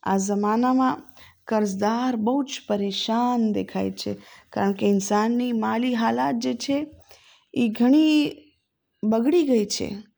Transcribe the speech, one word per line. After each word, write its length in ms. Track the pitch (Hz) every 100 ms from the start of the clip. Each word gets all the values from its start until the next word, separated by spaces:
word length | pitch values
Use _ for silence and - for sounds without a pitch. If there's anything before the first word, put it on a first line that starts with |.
આ 140 | - 196
જમાનામાં 960 | 196 202 208 220 247 254 262 - - - - _ -
કર્જદાર 680 | 226 208 190 202 233 254 240
બહુ 280 | 214 269
જ 180 | 277 - -
પરેશાન 840 | 208 202 196 - 226 247 247 220
દેખાય 400 | 202 190 190 190
છે, 260 | 190 - 202 - - _
કારણ 240 | - 196
કે 140 | 196 208
ઇન્સાનની 640 | 202 196 208 220 240 247
માલી 420 | 233 214 226 247
હાલાત 420 | 240 226 233 269 247
જે 180 | 254
છે 340 | 240 - 277 302 - - - - _ _
એ 160 | - 240
ઘણી 640 | 214 240 294 311 302 294 - - _ _ _ _ _
બગડી 400 | 214 226 233 349
ગઈ 220 | 294 240 208
છે. 320 | - - 202 214